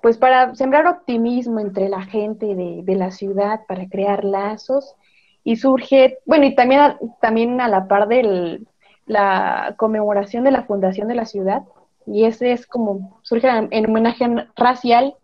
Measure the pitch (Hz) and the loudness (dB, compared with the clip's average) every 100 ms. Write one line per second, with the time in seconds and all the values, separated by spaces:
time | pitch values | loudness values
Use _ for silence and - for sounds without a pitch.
0 | 233 226 254 254 254 254 269 285 339 349 | 2 2 4 4 2 0 0 2 2 0
1 | - 240 233 247 240 220 208 190 196 190 | -4 -2 -2 -2 -4 -6 -6 -4 -4 -4
2 | 190 214 208 214 214 190 180 170 185 190 | -6 -6 -6 -6 -6 -6 -6 -8 -4 -2
3 | 185 185 196 196 202 214 - 185 190 196 | -4 -6 -6 -2 -2 -4 -8 -12 -8 -4
4 | 202 202 202 196 202 214 - 269 - _ | -2 -2 -2 -4 -4 -8 -4 -4 -4 _
5 | _ _ _ _ - 226 269 262 - 269 | _ _ _ _ -4 0 2 0 2 4
6 | 254 262 - 320 277 269 247 269 294 277 | 4 2 0 4 4 4 4 6 4 2
7 | 233 _ 226 226 233 247 240 196 190 202 | -12 _ -2 0 -2 -2 0 0 2 2
8 | 208 240 226 185 175 165 220 _ _ _ | 4 2 2 0 -4 -8 -16 _ _ _
9 | - 214 196 190 - - - - 220 214 | -4 0 2 0 -2 -4 -6 -4 -2 -2
10 | 208 202 202 233 262 254 - 202 190 190 | 0 -2 -2 -2 0 0 -2 -2 -2 -2
11 | 208 240 226 202 190 233 - _ _ _ | -6 -6 -6 -6 -4 -4 -8 _ _ _
12 | - 208 226 226 247 240 - 240 220 196 | -6 0 0 0 -2 -2 -6 -6 -4 -6
13 | 190 _ - 233 262 226 220 220 220 220 | -10 _ -4 0 0 0 -2 -2 0 2
14 | 226 233 240 233 - - 233 254 247 233 | 0 0 -2 -2 -6 0 0 2 2 2
15 | 269 - | 2 -6